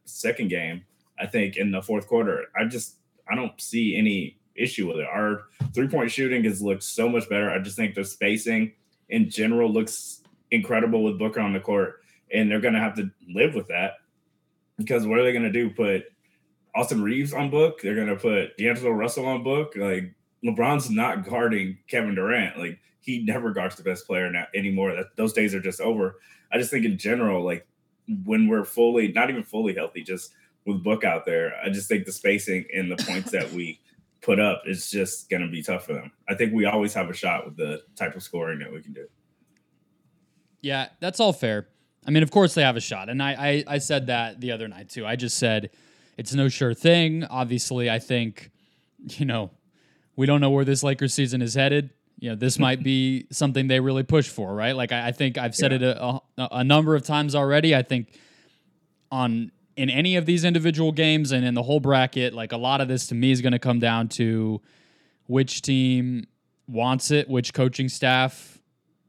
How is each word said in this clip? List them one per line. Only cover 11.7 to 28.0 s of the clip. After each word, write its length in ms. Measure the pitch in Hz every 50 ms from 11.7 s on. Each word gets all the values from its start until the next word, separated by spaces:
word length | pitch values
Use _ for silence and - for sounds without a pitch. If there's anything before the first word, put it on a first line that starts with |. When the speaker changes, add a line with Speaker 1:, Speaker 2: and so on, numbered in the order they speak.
| 104 101 95 85 - - _ _ _ _ _ -
Speaker 1:
and 180 | 98 110 107 104
they're 100 | 107 107
gonna 200 | 98 120 110 110
have 140 | 113 107 101
to 140 | 107 98 95 - _ - 90
live 260 | 87 107 139 160 147
with 140 | 104 90 -
that, 260 | 85 87 95 - - - _ _ _ _ _ _ _ _ _ _ _ _ _ _ _ -
because 280 | 110 113 127 117 107
what 120 | 107 113 120
are 60 | 123
they 80 | 123
gonna 200 | 123 120 117 107
do? 180 | 98 120 120 104
Put 340 | 98 - 110 101 98 90 - - - _ _ _ _ _ _ _ _ _ _ _ -
Austin 280 | - - - - 110
Reaves 320 | 101 107 123 135 143 143 135
on 160 | 135 139 139
Book? 300 | 143 151 156 160 156 -
They're 140 | - 98 104
gonna 200 | 110 107 104 98
put 400 | 98 - 113 104 98 - - -
D'Angelo 340 | - 110 120 120 123 127 120
Russell 360 | 113 104 110 120 - 139 127
on 160 | 131 131 120
Book? 320 | 120 135 139 151 156 151 -
Like, 380 | 101 101 98 92 92 92 92 - _ _ _ _ _ 120
LeBron's 440 | 117 107 117 120 - 147 139 - -
not 360 | 208 - 233 - - 202 185 -
guarding 500 | 123 117 120 113 110 98 95 95 95 - _ -
Kevin 260 | 131 120 110 104 98
Durant. 440 | 92 92 107 123 117 98 92 - 80
Like, 200 | 90 87 90 - _ _ _ _
he 220 | _ 131 127 120 113
never 260 | 107 107 127 117 110
guards 240 | 98 98 90 92 -
the 60 | -
best 240 | - 95 90 - -
player 240 | - 92 90 90 87
now, 160 | 90 87 87 - -
anymore. 400 | 101 98 98 95 95 98 95 87
That, 220 | 90 95 - _
those 160 | - 110 110
days 220 | - 117 107 104 98
are 60 | 95
just 200 | 90 92 90 -
over. 360 | 92 113 113 107 95 92 - - _ - - _ _ _
I 60 | - 123
just 120 | 123 -
think 140 | 143 123 113
in 140 | 110 95 90
general, 460 | - 104 120 123 117 104 95 90 90
like, 220 | 90 101 87 - _ _ _ _ _ _ _